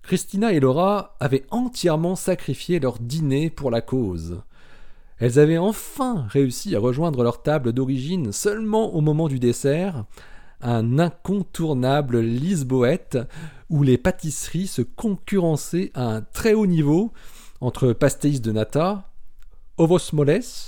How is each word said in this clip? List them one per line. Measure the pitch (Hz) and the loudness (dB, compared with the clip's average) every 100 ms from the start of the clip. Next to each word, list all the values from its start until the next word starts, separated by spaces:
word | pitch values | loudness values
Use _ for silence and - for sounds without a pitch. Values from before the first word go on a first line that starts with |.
Christina | - 185 - 196 226 | -2 -2 -2 -2 2
et | 165 | 4
Laura | 135 139 190 202 - - | 4 4 2 0 -4 -4
avaient | 135 131 - | 0 0 -2
entièrement | 220 247 - 175 156 170 185 | -4 -4 0 0 2 0 -2
sacrifié | - 180 - 135 - 175 | -2 -2 -4 -6 -2 0
leur | 131 113 | 0 -4
dîner | 117 156 147 135 160 | -6 -2 0 0 0
pour | - 139 | -2 -2
la | 117 | -2
cause. | - 131 107 85 80 87 - - - - - - - - | 0 -2 0 -4 -6 -10 -12 -20 -20 -18 -16 -16 -20 -2
Elles | 120 127 | 4 6
avaient | 151 165 | 6 4
enfin | 190 214 - - 254 220 110 | 0 -2 -10 -4 -2 -2 0
réussi | 139 135 120 202 | 2 2 0 -2
à | 113 | 0
rejoindre | 120 123 170 131 | 0 0 0 2
leur | 120 117 | 0 0
table | 147 151 120 | -2 0 0
d'origine | 123 131 135 139 185 117 | 0 0 -2 -2 -2 -4
seulement | 101 214 208 220 220 226 | -2 -2 -2 0 0 0
au | 165 | 2
moment | 151 151 165 | 2 2 0
du | 131 | 2
dessert, | 120 117 139 151 196 151 107 - - - - - | 0 2 0 0 -2 -6 -10 -14 -18 -18 -20 -8
un | 120 117 113 135 | -2 0 2 2
incontournable | 170 - - 202 180 - 165 131 127 143 139 120 | 2 -2 -4 -4 -4 -4 -2 0 2 2 2 0
lisboète | 113 120 165 180 131 131 120 175 - 127 117 151 156 - - | 2 0 0 0 0 2 2 2 -2 -4 -4 -10 -14 -14 -2
où | 151 | 2
les | 139 123 | 4 4
pâtisseries | 185 185 160 - - 165 190 | 2 -2 -6 -6 -6 -4 -2
se | - | -2
concurrençaient | 120 - 226 190 - 196 170 151 - 170 202 | -4 -2 -2 -2 0 0 2 0 -2 -4 -4
à | - | -4
un | 120 110 | -4 -4
très | - - 226 | -6 0 2
haut | 220 202 | 4 4
niveau | 165 143 165 226 - - - - - | 4 4 4 2 -6 -16 -16 -18 -6
entre | 123 - 131 | -4 2 2
pastéis | 113 143 - 147 139 | 4 2 4 0 0
de | 113 | 0
nata, | 107 107 143 175 202 - - - - - - - - | 0 0 0 0 -4 -10 -12 -14 -12 -16 -16 -14 2
ovos | 165 175 - | 4 4 2
moles | 151 143 180 240 - | 2 2 2 -2 -10